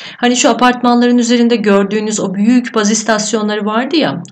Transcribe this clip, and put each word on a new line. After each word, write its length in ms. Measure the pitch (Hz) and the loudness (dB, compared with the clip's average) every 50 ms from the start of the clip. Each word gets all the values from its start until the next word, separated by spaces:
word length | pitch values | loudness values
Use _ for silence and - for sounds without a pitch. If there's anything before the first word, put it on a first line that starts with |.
| - - - | -20 -18 -8
Hani 200 | - - 240 247 | -2 0 0 0
şu 140 | 247 - 254 | 2 2 2
apartmanların 680 | 226 220 247 247 240 240 - 247 240 240 240 247 247 247 | 2 2 2 2 2 2 0 2 2 2 2 2 2 2
üzerinde 380 | 233 226 247 240 240 233 240 | 2 2 2 2 2 2 2
gördüğünüz 640 | 214 202 208 202 196 202 185 208 214 208 214 214 - | 2 2 2 2 2 2 0 -2 -4 -4 -4 -4 -4
o 140 | - 196 180 | -4 -4 -4
büyük 400 | 202 202 233 254 247 240 - - | 0 2 2 2 2 2 0 -2
baz 160 | 220 208 208 | -2 0 0
istasyonları 760 | 226 214 - - 220 208 208 - 233 214 208 208 208 214 202 | -2 -2 -2 -2 -2 -2 -2 -4 -4 -2 -2 -2 -4 -4 -4
vardı 320 | 214 214 226 262 277 339 | -2 -2 -2 -2 -2 -2
ya, 260 | 311 220 156 - 170 - - | -2 -2 -2 -4 -6 -8 -4